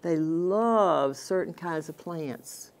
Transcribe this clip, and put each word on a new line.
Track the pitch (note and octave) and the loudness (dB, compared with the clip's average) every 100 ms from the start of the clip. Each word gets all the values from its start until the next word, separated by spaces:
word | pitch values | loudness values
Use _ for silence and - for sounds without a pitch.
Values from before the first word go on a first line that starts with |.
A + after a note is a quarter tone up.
They | F3 D#3+ | 0 0
loved | D#3+ E3 F3+ G3+ A3+ A3+ G3 D3+ C#3 C#3 | 2 0 2 2 4 4 6 4 2 -2
certain | - F#3 E3 | -2 -2 -2
kinds | E3 F3 D#3+ D#3 | -6 -4 -4 -6
of | D#3 | -12
plants. | - E3+ D3 A#2+ - - - _ | -10 -8 -6 -8 -12 -16 -18 _